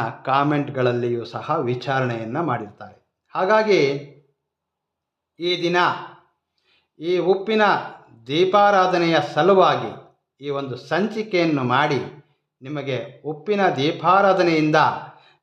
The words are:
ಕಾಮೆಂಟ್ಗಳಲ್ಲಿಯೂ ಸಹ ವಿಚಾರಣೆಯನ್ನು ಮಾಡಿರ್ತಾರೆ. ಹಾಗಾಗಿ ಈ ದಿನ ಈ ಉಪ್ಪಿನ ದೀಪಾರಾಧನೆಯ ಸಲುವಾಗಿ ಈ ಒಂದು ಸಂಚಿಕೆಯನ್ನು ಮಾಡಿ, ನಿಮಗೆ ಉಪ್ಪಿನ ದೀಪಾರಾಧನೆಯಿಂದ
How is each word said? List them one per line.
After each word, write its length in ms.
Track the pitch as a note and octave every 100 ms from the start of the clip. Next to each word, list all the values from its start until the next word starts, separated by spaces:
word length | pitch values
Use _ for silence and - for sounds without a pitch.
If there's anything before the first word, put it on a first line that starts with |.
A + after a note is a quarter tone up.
| A#2 - -
ಕಾಮೆಂಟ್ಗಳಲ್ಲಿಯೂ 1000 | C3+ D3 D3 C#3+ C3 B2+ A#2+ A#2+ A#2+ A2
ಸಹ 340 | A#2 A2 D#3+
ವಿಚಾರಣೆಯನ್ನು 840 | B2 B2 - C3 B2+ A2+ A2 C3+
ಮಾಡಿರ್ತಾರೆ. 840 | E3 A#2 G#2 - G2+ - _ _ _
ಹಾಗಾಗಿ 520 | D#3 F#3+ A3 G#3+ F3+ C#3 C#3+ - - _ _ _ _ _ _ _ _ _ _ _ -
ಈ 220 | F3 F3
ದಿನ 160 | E3+ F3 E3+ B2 - - _ _ _ _ _ _ _ -
ಈ 180 | D#3+ F3+
ಉಪ್ಪಿನ 440 | E3+ F#3+ G3 A3 G#3 - - - - - -
ದೀಪಾರಾಧನೆಯ 920 | D3+ F#3 G3+ G3+ G3 F3+ F3 E3+ D#3+ -
ಸಲುವಾಗಿ 840 | D3 F3 G3 D#3+ C3 A2+ - - _ _ _ C#3
ಈ 40 |
ಒಂದು 280 | C#3 C3+ A2+
ಸಂಚಿಕೆಯನ್ನು 840 | - E3 G#3 A3 G#3+ F3+ E3 C#3+
ಮಾಡಿ, 640 | B2 B2+ D3+ C3 G2+ - - _ _ _
ನಿಮಗೆ 600 | C3 D3 C3+ B2 - - C#3+
ಉಪ್ಪಿನ 360 | D#3 - G3+ F#3 C3+
ದೀಪಾರಾಧನೆಯಿಂದ 1000 | D3 E3+ E3 G3 G3 F#3 F3 D#3 D3+ D#3 B2+ - - - _ _